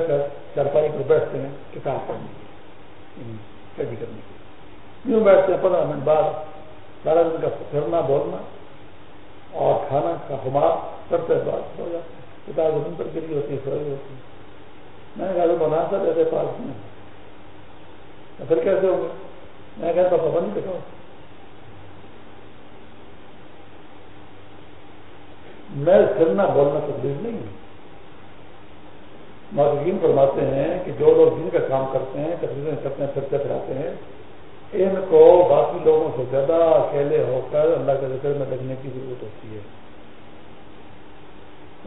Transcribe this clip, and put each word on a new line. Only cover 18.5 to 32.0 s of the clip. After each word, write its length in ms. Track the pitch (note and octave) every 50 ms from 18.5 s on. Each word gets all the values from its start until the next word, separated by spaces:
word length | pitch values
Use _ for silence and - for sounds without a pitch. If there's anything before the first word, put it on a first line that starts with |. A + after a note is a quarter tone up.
| E3 E3 -
کیسے 240 | G3+ F#3+ F#3 F#3+ F#3+
ہوں 140 | F3+ F3+
گے؟" 60 | E3 - - - - - - - - - - - - - - -
میں 100 | - E3
نے 60 | E3+
کہا، 140 | F3 F3+ F3+
"تو 80 | F3 D#3+
پابندی 420 | D#3+ D#3 C#3+ E3+ F#3 G#3 G3+ F3
لگاؤ۔" 180 |
دکھاؤ 4000 | - F#3+ F#3 E3+ - - - - - - - - - - - - - - - - - - - - - - - - - - - - - - - - - - - - - - - - - - - - - - - - - C6+ - - - - - - - - - - - - - - - - - - - - - - - - G2+ G3+ G3+ - - - - - - - - - - - - - - - - - - - - -
میں 300 | D3 C#3+ C#3 E3 F#3 G#3+ G3 - - -
پھرنا 280 | E3 D#3+ F3+ G3 G3
بولنا 340 | E3+ - - C#3+ C#3+ D3 D3+
تکلیف 420 | C#3+ C#3+ C3 B2 B2+ C#3 C#3 C#3+
نہیں 120 | G3+ A#3 A3+
ہے۔ 120 | G3+ A#2 G#2 G2 - - - - - - - - - - - - - - - - - - - - - - - - - - - - - - - - - - - - - - -
محققین 460 | - C#3+ D3 D3+ C#3+ - - F3 G3 G3+
فرماتے 400 | E3+ D3+ C3+ C3+ C#3 C3+ - -
ہیں 380 | C#3 C3 C3 C3+ C#3 D#3+ E3+ - -
کہ 60 | - C#3 B2
جو 60 | D3
لوگ 320 | D#3 D#3+ D#3+ D#3+ D#3+ - -
دین 120 | D#3+ F3+ F3+
کا 140 | E3 B2+ -
کام 180 | C3 C3+ C3+ C3 C#3
کرتے 260 | C3+